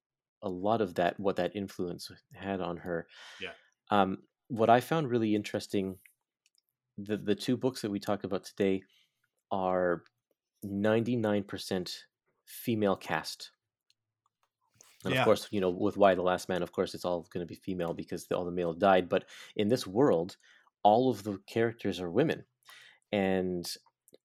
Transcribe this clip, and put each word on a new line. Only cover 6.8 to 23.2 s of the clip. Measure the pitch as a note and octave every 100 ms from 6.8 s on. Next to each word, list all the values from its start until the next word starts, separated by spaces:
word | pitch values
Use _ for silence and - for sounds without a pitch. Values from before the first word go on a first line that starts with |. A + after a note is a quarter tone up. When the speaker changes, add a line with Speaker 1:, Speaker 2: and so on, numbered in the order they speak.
| _ -
Speaker 1:
the, | G2+ G#2
the | G2
two | G2+ - B2
books | C3 C3
that | A2
we | G2+
talk | G#2+ G2+
about | G2 F#2+
today | - - G2 F#2+ - _ _ _ _ _ -
are | G2 F#2 F#2 F2+ E2+ - _ _ _ _ _
ninety-nine | G2+ G2 G#2+ A2+ A#2 B2 G#2+ G#2
percent | G2 F#2 - F#2+ F2 - - _ _ _ _
female | - - A2 G#2 F#2
cast. | - D#2+ - - - _ _ _ _ _ _ _ _ _ _ _ _ _ - _
And | -
of | C3
Speaker 2:
Yeah. |
Speaker 1:
course, | A2+ G2+ -
you | G#2+
know, | F#2
with | F2+ G#2 G2+
Y | G2
the | F2+
Last | F2+ F2+ -
Man, | F#2
of | F2
course, | - F2+
it's | E2
all | F2+ F2 D#2+
gonna | F#2 F2
be |
female | E2 - F#2 E2+
because | F2 - E2+ -
the, | F#2
all |
the | F2+
male | F2+ E2+
died. | E2 G2 F#2+ F2+
But | F#2 - - - -
in | G#2
this | B2 F#2+
world, | G2 C#3 E2+ F2+ - _ - _ _
all | G#2 A2 C3
of | G#2
the | G#2 G2 -
characters | A#2 A2+ A2 G#2 F2
are | F2+
women. | F#2 D#3+ - - _ _ - - _ -
And | G#2